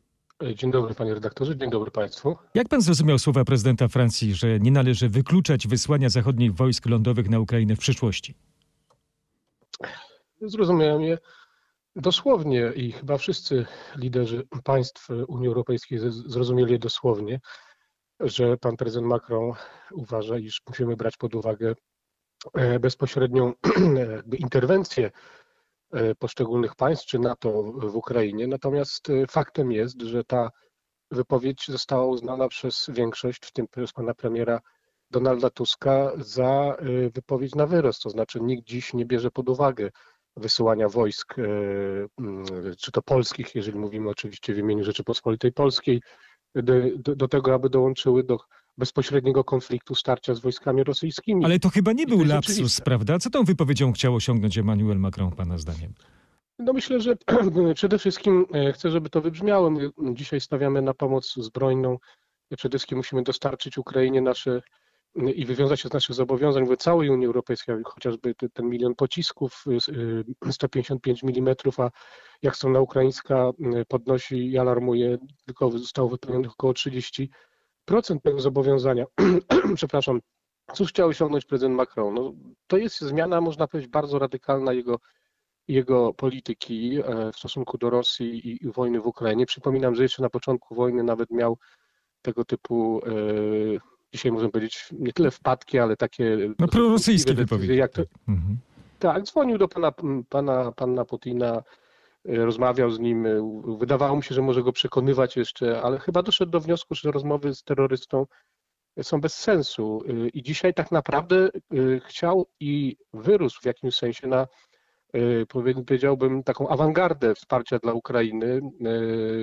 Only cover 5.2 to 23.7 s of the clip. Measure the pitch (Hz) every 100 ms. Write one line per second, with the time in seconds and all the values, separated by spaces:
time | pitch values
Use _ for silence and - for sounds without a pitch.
5.2 | 131 185 - 107 104 120 - 147 131 123
6.2 | 110 113 120 90 131 117 117 117 110 113
7.2 | 101 113 107 117 107 107 - 127 117 95
8.2 | - - _ _ _ _ _ _ _ _
9.2 | _ _ _ _ _ - - - - _
10.2 | _ _ 214 214 175 175 151 151 160 165
11.2 | - - _ _ _ _ _ - 180 196
12.2 | 277 226 151 123 117 139 120 - 139 143
13.2 | - - - 131 117 - - 143 127 123
14.2 | 117 117 131 135 131 135 123 - - 120
15.2 | 131 127 127 117 120 120 - 117 120 113
16.2 | 135 120 123 127 120 120 113 - 123 107
17.2 | 104 127 - - - _ _ _ _ _
18.2 | 127 - 120 123 123 117 117 117 117 117
19.2 | - 113 117 117 - - - 190 117 113
20.2 | 107 117 107 - - 117 120 113 113 -
21.2 | 117 113 110 107 113 113 _ _ _ _
22.2 | _ _ - - 123 120 127 - 131 143
23.2 | 127 127 123 - 160